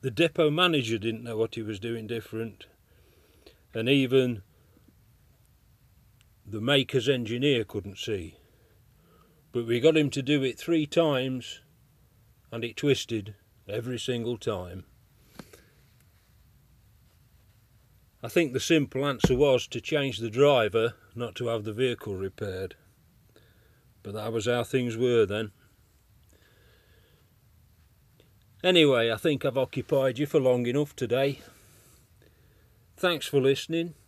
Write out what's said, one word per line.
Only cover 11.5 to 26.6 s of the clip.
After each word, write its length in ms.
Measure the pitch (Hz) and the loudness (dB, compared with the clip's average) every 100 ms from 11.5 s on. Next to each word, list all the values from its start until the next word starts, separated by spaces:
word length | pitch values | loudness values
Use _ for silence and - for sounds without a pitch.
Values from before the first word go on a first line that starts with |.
| - _ _ _ _ _ _ _ _ _ | -16 _ _ _ _ _ _ _ _ _
and 120 | 117 | -8
it 120 | 117 113 | -8 -2
twisted 580 | 147 127 - 113 104 101 _ _ - | 2 2 0 -6 -6 -16 _ _ -8
every 320 | 107 117 120 | -6 -6 -8
single 380 | - 123 117 120 | -4 -4 -4 -4
time. 480 | - 101 90 92 - _ _ _ _ - - - _ _ _ _ _ _ _ _ _ _ _ _ _ _ _ _ _ _ _ _ _ _ _ _ _ _ | -4 -6 -8 -12 -16 _ _ _ _ -20 -20 -20 _ _ _ _ _ _ _ _ _ _ _ _ _ _ _ _ _ _ _ _ _ _ _ _ _ _
I 60 | 120 | -2
think 240 | 175 160 | 0 0
the 80 | 123 | -2
simple 440 | - 160 135 131 | 2 2 2 -2
answer 300 | 143 127 - | -4 0 2
was 320 | 127 143 127 - | 4 4 4 0
to 120 | - | -12
change 380 | - 151 139 104 | -4 -2 -2 -4
the 120 | 113 | -6
driver, 640 | 110 143 135 107 110 113 - _ 113 | 4 4 6 4 2 0 -2 _ -10
not 180 | 120 - | -10 -6
to 120 | 123 | -4
have 160 | 113 | -4
the 80 | 107 | -6
vehicle 420 | 107 127 117 - | -2 -2 -2 -6
repaired. 640 | 95 95 - 104 92 95 - _ _ _ _ _ _ _ _ _ _ _ _ | -6 -8 -6 -8 -6 -10 -12 _ _ _ _ _ _ _ _ _ _ _ _
But 100 | 104 | -12
that 180 | 104 107 | -8 -4
was 140 | 113 107 | -2 0
how 160 | 120 | 0
things 340 | 113 135 123 113 | 0 -2 -2 0
were 280 | 127 120 101 | 2 4 4
then. 260 | 104 107 _ _ _ _ _ _ _ _ _ _ _ | 0 -6 _ _ _ _ _ _ _ _ _ _ _